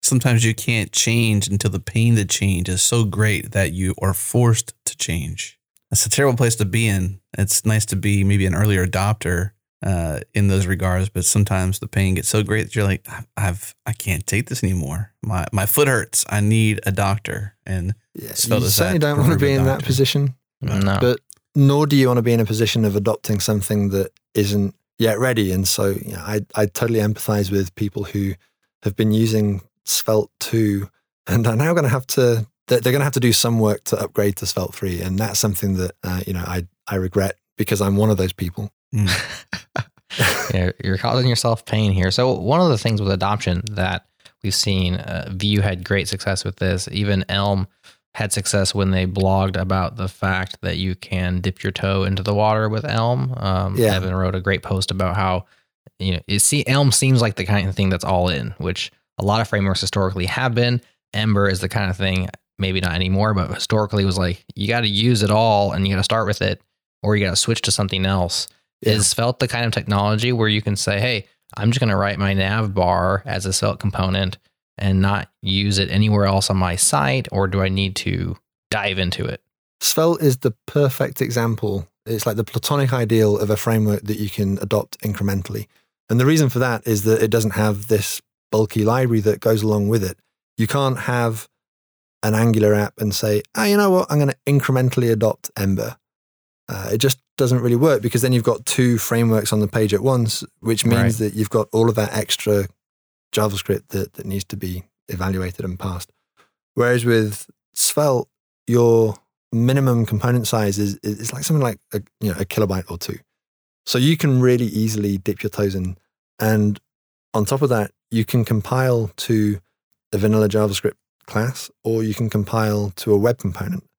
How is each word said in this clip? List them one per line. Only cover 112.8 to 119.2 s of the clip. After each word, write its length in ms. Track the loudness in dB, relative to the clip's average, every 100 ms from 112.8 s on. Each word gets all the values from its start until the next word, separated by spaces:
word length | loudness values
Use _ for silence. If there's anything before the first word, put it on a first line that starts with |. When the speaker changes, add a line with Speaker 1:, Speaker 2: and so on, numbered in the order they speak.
| -6
Speaker 2:
or 80 | -10
two. 200 | -10 -12 _ _ _ _ _ _ -4
So 120 | 0
you 180 | 2 2
can 240 | 2 4
really 260 | 4 4 2
easily 520 | 0 -2 0 -2 -2
dip 240 | -4 -6
your 80 | -6
toes 240 | -2 -2
in. 220 | -2 -6 -8 _ _ _ _
And 400 | 0 2 2 0 _ _ _ _ _
on 100 | -4
top 180 | 0 0
of 60 | 2
that, 240 | 2 -2 _ _
you 140 | -2
can 200 | 0 0
compile 640 | 0 -2 -2 0 2 0 -2
to 440 | -8